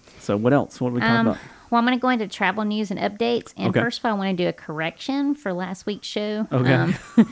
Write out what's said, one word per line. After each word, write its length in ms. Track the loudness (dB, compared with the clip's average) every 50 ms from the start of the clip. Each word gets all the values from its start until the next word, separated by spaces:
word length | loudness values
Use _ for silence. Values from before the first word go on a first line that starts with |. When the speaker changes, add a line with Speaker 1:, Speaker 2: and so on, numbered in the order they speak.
| _ -20 -20 -16
Speaker 1:
so 180 | -4 -2 0 2
what 160 | 4 4 4
else? 260 | 4 2 0 -4 -4
What 100 | -4 -2
are 20 |
we 80 | 0 0
talking 160 | 2 2 2
Speaker 2:
Um, 120 | 4 4 2
Speaker 1:
about? 100 | 0 -2 -6 -18 -20 -20 -8 0
Speaker 2:
well, 80 | 0 2
I'm 60 | 2
gonna 120 | 2 0 2
go 120 | 2 0
into 180 | 0 0 -2 -6
travel 360 | -4 -2 0 0 0 0 -2
news 280 | -2 -2 -2 -2 -2
and 80 | -4 -2
updates. 560 | -2 -4 -2 0 0 0 0 -2 -2 -6 -10 -4
And 120 | -2 0
Speaker 1:
Okay. 120 | 2 2
Speaker 2:
first 160 | 0 0 -2 -2
of 80 | -2
all, 60 | -2
I 20 | -2
wanna 200 | 0 0 -2 0
do 120 | 0 0 0
a 60 | -2
correction 800 | -4 -8 -10 -6 -4 -4 -4 -6 -8 -8 -4 -2 -2 0 0 -2
for 180 | -2 -2 -6
last 360 | -4 -4 -4 -6 -8 -8 -6 -8
week's 180 | -8 -6 -8 -8
show. 400 | -6 -4 -4 -2 -2 -4 -4 0
Speaker 1:
Okay. 220 | 0 2 4 4 4
Speaker 2:
Um, 200 | 4 4 2 0 -2 -4 -2 4 4
<laughs> 80 | 4 4